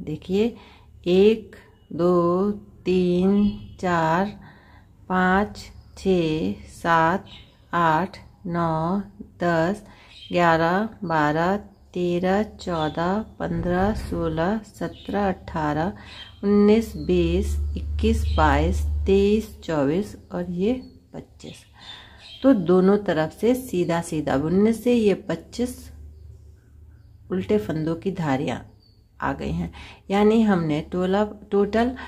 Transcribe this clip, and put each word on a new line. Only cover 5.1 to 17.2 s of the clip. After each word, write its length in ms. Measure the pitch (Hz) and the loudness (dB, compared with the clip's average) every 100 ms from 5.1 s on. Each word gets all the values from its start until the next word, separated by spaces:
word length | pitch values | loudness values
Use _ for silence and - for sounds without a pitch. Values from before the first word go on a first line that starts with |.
| 185 185 190 208 - - - - - | 0 2 2 0 -6 -18 -20 -20 -6
छः, 560 | 190 180 160 156 185 202 - | 0 2 2 0 -2 -6 -12
सात, 560 | - 170 165 160 196 - - - _ _ | -6 0 2 4 0 -6 -20 -20 _ _
आठ, 440 | 170 165 156 190 - - - 185 | 0 2 2 -2 -8 -20 -16 -8
नौ, 560 | 170 165 160 165 202 196 - - - | -4 -2 -2 -2 -4 -6 -14 -20 -4
दस, 440 | 175 165 165 208 - - - - - | 0 2 0 -2 -10 -20 -20 -20 -4
ग्यारह, 580 | 175 170 160 165 185 220 - | 2 4 4 2 0 -2 -6
बारह, 560 | 170 160 147 156 175 202 - - - | -2 0 2 2 0 -2 -6 -20 -12
तेरह, 500 | 180 175 175 185 196 | -4 -2 0 0 0
चौदह, 840 | 214 - 185 170 156 151 175 208 220 - | -2 -8 -6 -4 -2 -2 -2 -2 -6 -8
पन्द्रह, 540 | 170 170 175 180 196 | -6 -4 -2 0 0
सोलह, 640 | 220 - 170 165 160 175 220 | -2 -6 -4 -2 -2 -2 -2
सत्रह, 680 | - - 165 - - 196 196 | -8 -10 -10 -10 -6 -2 -2
अठारह, 680 | 185 - 165 151 151 175 208 - - - - | -2 -6 -4 -2 -2 -4 -6 -14 -20 -20 -6
उन्नीस, 540 | 202 202 208 220 220 156 | 2 4 6 4 2 -4
बीस, 580 | 156 180 | 0 2